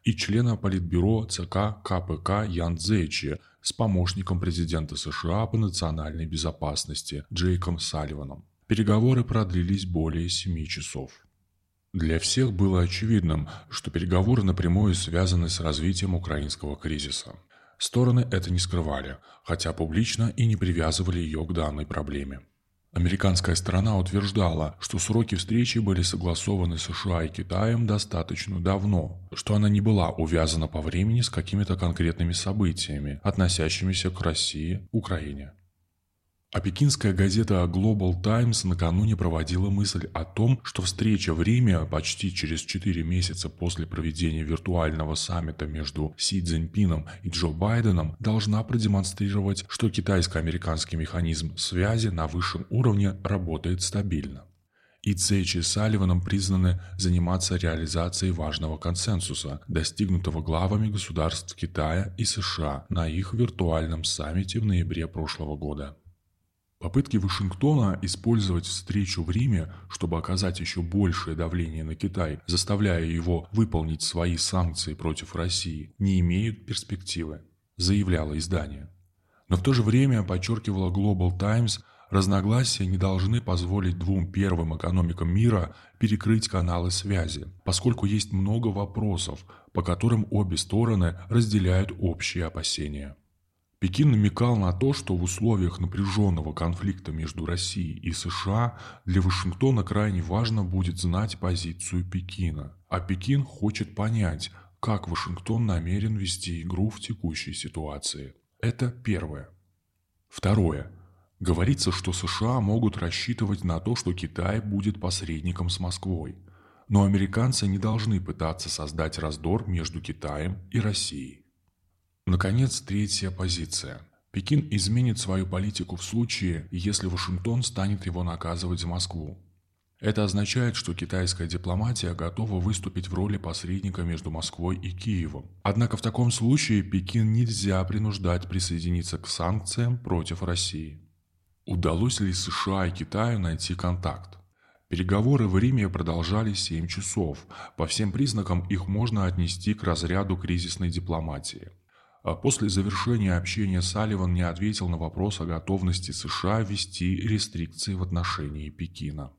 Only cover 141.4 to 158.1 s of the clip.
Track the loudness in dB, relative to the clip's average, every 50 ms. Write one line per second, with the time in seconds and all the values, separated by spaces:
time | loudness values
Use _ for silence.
141.4 | _ _ _ _ _ -4 -2 0 2 2 2 2 2 0 0 0 0 0 0 -2
142.4 | -4 -4 -4 -2 -2 0 0 0 0 -2 -2 -4 -8 -4 -2 -2 0 0 0 0
143.4 | 0 -2 -2 -2 -4 -6 -4 -2 -2 -2 -2 -2 -2 -4 -6 -6 -12 -18 -20 -20
144.4 | _ _ _ _ _ _ _ _ _ _ -2 -2 2 2 2 4 4 4 4 4
145.4 | 4 4 4 6 6 6 4 4 2 0 0 -2 -2 -2 0 -2 0 0 0 0
146.4 | 0 0 -2 -2 -4 -4 -4 -4 -4 -4 -6 -6 -6 -4 -2 -2 -2 -2 -4 -8
147.4 | -12 -18 -18 -18 -18 -16 _ -4 -2 -2 0 0 0 0 0 0 0 0 0 -2
148.4 | 0 0 0 0 0 0 -2 -2 0 -2 0 0 0 0 2 2 2 2 2 0
149.4 | 0 -2 -2 -2 -2 -2 -2 0 0 0 0 0 0 0 0 0 2 0 -2 -2
150.4 | 0 0 0 0 0 -4 -4 -2 -2 -2 -2 -2 -2 -2 -4 -2 -2 -4 -6 -6
151.4 | -8 -10 -12 -12 -16 -18 -20 _ _ _ _ _ _ _ _ _ _ -4 -4 0
152.4 | 0 0 2 2 0 2 2 2 0 2 0 0 0 2 2 2 4 2 2 2
153.4 | 0 -2 -2 0 0 2 2 2 0 0 0 0 0 0 0 0 2 2 2 2
154.4 | 2 0 0 -2 -2 -2 0 -2 -2 -2 -2 -2 -4 -4 -2 -2 -2 -2 0 -2
155.4 | -4 -4 -4 -4 -2 -2 -2 0 2 0 0 0 -2 -6 -8 -8 -6 -6 -6 -2
156.4 | 0 2 2 2 0 -2 -4 -6 -6 -6 -4 -2 0 0 0 0 0 0 0 0
157.4 | -2 -4 -4 -6 -6 -6 -6 -8 -6 -4 -2 -4 -2 -2